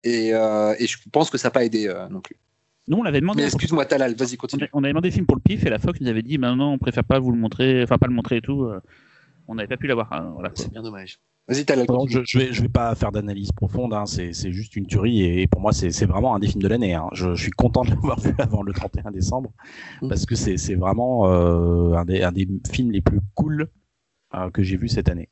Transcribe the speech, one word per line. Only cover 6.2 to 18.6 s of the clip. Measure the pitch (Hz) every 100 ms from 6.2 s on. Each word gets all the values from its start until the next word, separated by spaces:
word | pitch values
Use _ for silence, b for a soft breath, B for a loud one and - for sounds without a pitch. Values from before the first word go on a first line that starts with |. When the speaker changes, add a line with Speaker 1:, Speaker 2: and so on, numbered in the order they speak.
Speaker 2:
dit, | 117 151
bah | 123
non, | 127 143
on | 135
préfère | 131 131
pas | - 135
vous | 127
le | 117
montrer, | 113 - 131 127
enfin | 120 120
pas | 127
le |
montrer | 120 117 117
et |
tout. | 117 139
Euh, | 123 95 b b b b b b -
on |
n'avait | 113 104
pas | 127
pu | 139
l'avoir. | 117 110
Euh, | - 85
voilà, | - 90
quoi. | -
Speaker 1:
C'est | -
bien | 113
dommage. | 113 101 92 - _ _ -
Vas-y, | 131
Talal, | 147 135 123
Speaker 3:
Non, | 123
Speaker 1:
continue. | 135 127 123
Speaker 3:
je, | 127
je |
vais, | 131
je | 120
vais | 117
pas | 123 117
faire | 113 107
d'analyse | 104 104 98 98
profonde, | - 98 - 123
hein, | 107 104
c'est, | - 87
c'est | 80 95
juste | 90 107 107
une | 90
tuerie | 98 107 113
et, | 90 87
et | 92
pour | 95
moi, | 101
c'est, | - 90
c'est | 82 104
vraiment | 90 127
un | 104
des | 101
films | 98
de | 95
l'année, | 117 104
hein. | 82 78
Je, | - 90
je | 87
suis | 85
content | - 120 131
de | 120
l'avoir | - - 120
vu | - -
avant | 117 104